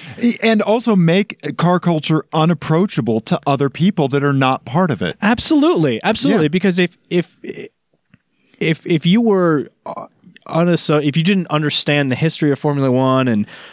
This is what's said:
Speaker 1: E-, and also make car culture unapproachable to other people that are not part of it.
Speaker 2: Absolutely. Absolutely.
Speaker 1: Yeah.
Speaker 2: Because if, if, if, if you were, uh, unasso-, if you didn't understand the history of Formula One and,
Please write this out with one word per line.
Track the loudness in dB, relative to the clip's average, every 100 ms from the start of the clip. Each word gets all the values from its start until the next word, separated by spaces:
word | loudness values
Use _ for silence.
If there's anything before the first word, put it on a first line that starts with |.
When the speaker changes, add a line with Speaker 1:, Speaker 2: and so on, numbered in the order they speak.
| -14 -4
Speaker 1:
E-, | -2 0
and | 0 0
also | 2 0 2 2
make | 4 2 0 -6 -10 -2
car | 0 2
culture | 0 -2 0 -2 -2
unapproachable | 0 0 0 0 0 0 -2 -2 -2
to | -2 -4 -2
other | -2 -2
people | 0 -2 0 0
that | 0
are | 0
not | 2 0 -2 -2
part | -2 0
of | -2
it. | -6 -2
Speaker 2:
Absolutely. | -2 0 2 2 2 2 0 -2
Absolutely. | -2 -2 0 2 0
Speaker 1:
Yeah. |
Speaker 2:
Because | 0 0 0
if, | -2 _ -4
if, | -4 -4 _ -16 -14 -16 _ _ _ _ _ _ _ _ -6
if, | -4 -2 -2
if | 0 2
you | 2
were, | 2 2 2 0 -4 _ -14
uh, | -14 -16 _ -20 -20 -4
unasso-, | 0 2 0 0 0
if | 0 0
you |
didn't | 2 0 0
understand | -2 -2 -2 0 0 0
the | 0
history | -2 0 0
of | 0
Formula | -2 0 0
One | 2 2 2 2
and, | 0 -2 -8 -20